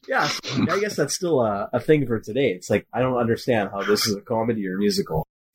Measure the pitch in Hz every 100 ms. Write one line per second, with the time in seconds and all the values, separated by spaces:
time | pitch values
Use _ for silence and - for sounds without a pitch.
0 | - 262 147 - - 131 - 185 208 202
1 | - - 175 143 110 101 107 123 - 156
2 | 127 110 - 113 135 92 - 104 - 113
3 | 127 123 117 113 - 117 101 98 98 104
4 | 113 101 - 113 117 113 95 92 104 95
5 | 82 80 - _ _